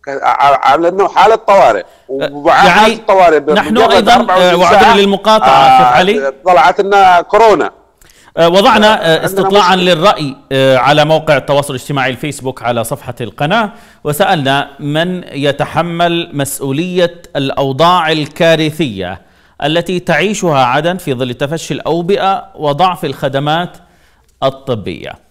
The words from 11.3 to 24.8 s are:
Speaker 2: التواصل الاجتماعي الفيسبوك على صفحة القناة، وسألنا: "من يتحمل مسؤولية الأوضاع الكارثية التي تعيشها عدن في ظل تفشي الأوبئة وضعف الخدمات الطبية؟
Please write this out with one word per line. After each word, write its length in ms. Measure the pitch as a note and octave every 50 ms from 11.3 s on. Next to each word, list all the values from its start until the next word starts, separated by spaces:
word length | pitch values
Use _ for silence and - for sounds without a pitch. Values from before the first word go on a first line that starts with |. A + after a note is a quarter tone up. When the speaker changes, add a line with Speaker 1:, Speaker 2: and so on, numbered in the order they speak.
| D3+
Speaker 2:
التواصل 380 | C3+ B2+ - C#3+ C#3+ C#3 - C#3
الاجتماعي 360 | B2 - - D3 C#3 B2+ C3
الفيسبوك 520 | B2+ A2+ - D3+ C#3 - B2+ C3 B2+ - A2+
على 220 | A#2 B2 A#2+ A2+
صفحة 300 | - D3 - - - A#2+ -
القناة، 520 | B2 G#2 - - C#3+ D3+ F#3 A#3 A3 G3+ - - - - _ _ _
وسألنا: 680 | D3 D3 D3 - - G3 E3 C3+ C3+ C3+ C#3 - - - -
"من 420 | D3 C#3+ D3 D#3 E3 F3+ F#3 F3+ F3 - -
يتحمل 1000 | C#3+ C#3 C#3+ C3+ - C#3+ - - D3 E3 E3+ E3+ E3+ F3 E3+ E3+ E3+ E3+ - -
مسؤولية 840 | C#3+ C#3 C3 - - - C#3 C3+ C#3+ F3 F#3 F3+ F3+ F3 E3+ E3+ - - - _
الأوضاع 760 | C#3+ C#3 C3+ - - C#3 C#3 C3+ C3 D#3+ E3+ F3+ F3+ E3 D#3 D#3+
الكارثية 1080 | D#3 D3+ - - - E3+ E3 E3 D#3 D#3+ D#3 D3+ - F3 C3 G#2 F#2 F2+ F2 F#2+ - _ _ _ _ _ _ _ _ -
التي 360 | C#3+ D#3 E3+ E3+ E3+ F#3 F3+
تعيشها 640 | F3+ F3+ E3 D3 E3 G3+ G#3+ - - F3 D3+ C3+ C3
عدن 320 | A#2+ B2 D3 D3+ E3+ F3+
في 180 | F#3 - D3+ C3+
ظل 200 | A#2 C3 B2+ A#2+
تفشي 400 | - D3 C#3 D#3+ E3 - - D3+
الأوبئة 720 | - - - D#3 E3+ F3 E3+ G3+ - E3+ F#3+ G3 F3+ - - _
وضعف 500 | - D3+ D3 C#3+ C#3 F3+ F#3 F3+ - -
الخدمات 720 | D3+ C3 - - C#3 B2+ C3+ C#3+ D3 D3+ E3 F3+ F3 - - _ _ _ _ _ _ _ _ _ _ _ _ C#3
الطبية؟ 720 | C3+ C3 - - - B2 A2